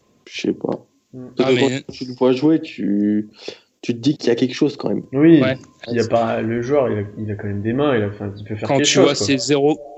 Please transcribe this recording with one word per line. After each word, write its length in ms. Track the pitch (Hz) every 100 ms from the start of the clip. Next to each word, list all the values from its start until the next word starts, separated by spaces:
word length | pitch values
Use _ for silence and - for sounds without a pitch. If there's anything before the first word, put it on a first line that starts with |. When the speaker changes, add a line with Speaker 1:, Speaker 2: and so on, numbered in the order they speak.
| _ _ -
Speaker 1:
Je 100 | -
sais 100 | -
pas. 340 | - - - - _ _
Speaker 2:
Mm. 140 | 127 127 -
Speaker 1:
Parce 140 | 127
Speaker 3:
Ah, 20 |
Speaker 1:
que 80 | 123
Speaker 3:
mais 220 | 135 135
Speaker 1:
quand 100 | -
tu 120 | -
le 100 | 127
vois 180 | 127 127
jouer, 300 | - 151 156
tu, 680 | 160 - 98 101 104 107 107 - - - _ _
tu... 120 | -
te 40 | 120
dis 180 | 127 151
qu'il 120 | 120
y 20 |
a 40 | 117
quelque 180 | 127
chose 220 | - 147 -
quand 140 | -
même. 120 | 101 -
Speaker 2:
Oui, 280 | 135 165 156
Speaker 3:
Ouais. 160 | 131 131 - _ 117
Speaker 2:
il 80 | 120
y 40 |
a 60 | 110
pas... 340 | 117 113 113
le 200 | 113 120
joueur, 260 | 120 147 120
il 60 | 104
a, 40 | 101 -
il 100 | 107
a... 20 |
quand 140 | 101 104
même 140 | 101
des 100 | 110
mains, 240 | 127 147 120
il 80 |
a, 40 | 101
enfin, 240 | - 101 -
il 60 |
peut 100 | -
faire 140 | 104 -
Speaker 3:
Quand 80 | 139
Speaker 2:
quelque 100 | 143
Speaker 3:
tu 60 |
Speaker 2:
chose, 100 | -
Speaker 3:
vois 100 | 139 139
Speaker 2:
quoi. 100 | -
Speaker 3:
ces 100 | 135
zéro, 440 | 123 143 147 156 -